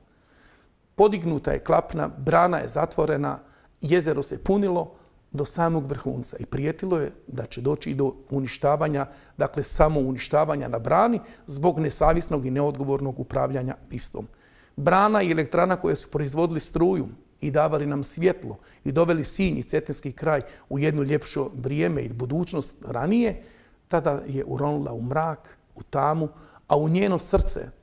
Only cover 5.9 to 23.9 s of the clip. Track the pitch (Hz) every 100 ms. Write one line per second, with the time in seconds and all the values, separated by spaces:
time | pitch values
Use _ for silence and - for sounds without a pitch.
5.9 | 135 135 127 120 - 120 127 143 160 190
6.9 | 170 143 - - 127 117 - 127 147 156
7.9 | 139 139 - - 139 131 - 143 147 156
8.9 | 143 135 - - - 143 - 135 - 156
9.9 | 156 131 127 - 147 156 143 127 117 113
10.9 | 165 233 233 - - - 139 170 151 151
11.9 | - 156 170 - 151 131 131 147 131 139
12.9 | 139 139 127 123 135 131 135 127 - -
13.9 | 123 - - - - - - _ - 143
14.9 | 185 208 214 180 160 147 170 185 180 165
15.9 | 147 - 147 143 147 170 160 - 156 175
16.9 | 185 113 113 - _ 147 135 156 151 147
17.9 | 143 135 - 180 180 117 104 - - -
18.9 | 139 170 165 139 - 190 143 123 156 147
19.9 | 143 139 - 147 147 - - - 139 151
20.9 | 151 135 151 - 147 135 127 127 147 175
21.9 | 151 120 113 123 156 175 160 - - -
22.9 | 120 147 233 233 - - - - _ _